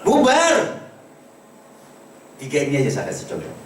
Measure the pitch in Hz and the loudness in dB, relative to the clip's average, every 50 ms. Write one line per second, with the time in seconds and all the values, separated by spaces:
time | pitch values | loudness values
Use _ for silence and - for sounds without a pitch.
0 | - 196 254 294 254 254 269 311 339 330 311 - - - - - - - - - | 2 4 4 4 4 4 4 4 4 4 2 2 0 -2 -8 -14 -16 -20 -20 -20
1 | - - - - - - - - - - - - - - - - - - - - | -20 -20 -20 -20 -20 -20 -20 -20 -20 -20 -20 -20 -20 -20 -20 -20 -20 -20 -20 -20
2 | - - - - - - - - 135 135 139 147 143 139 139 135 131 117 135 135 | -20 -20 -20 -20 -20 -20 -20 -18 -14 -4 -2 -2 0 0 0 0 0 0 0 -2
3 | - - - - - - 135 131 131 131 - - - | -6 -6 -8 -10 -10 -10 -10 -10 -10 -12 -16 -16 -18